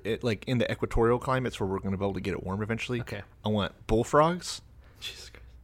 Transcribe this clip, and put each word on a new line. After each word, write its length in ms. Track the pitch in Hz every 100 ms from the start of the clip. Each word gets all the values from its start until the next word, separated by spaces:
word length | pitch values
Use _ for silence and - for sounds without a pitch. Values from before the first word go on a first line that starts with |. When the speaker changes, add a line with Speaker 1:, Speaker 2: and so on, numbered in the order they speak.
| 98
Speaker 1:
it, 180 | 113
like, 220 | 123 101 -
in 120 | 123
the 120 | 113
equatorial 480 | 110 113 - 113 120
climates 400 | - 131 123 -
where 80 | 98
we're 120 | 95
gonna 180 | 98 95
be 80 | 98
able 80 |
to 80 | 95
get 100 | 95
it 100 | 87
warm 180 | - 95
eventually, 400 | 107 113 - 123
Speaker 2:
Okay. 200 | 120 104 - - -
Speaker 1:
I 40 |
want 240 | 107 95 - -
bullfrogs, 760 | 110 120 147 156 175 - - - - - -
Speaker 2:
Jesus 280 | - - -
Christ. 160 | - - -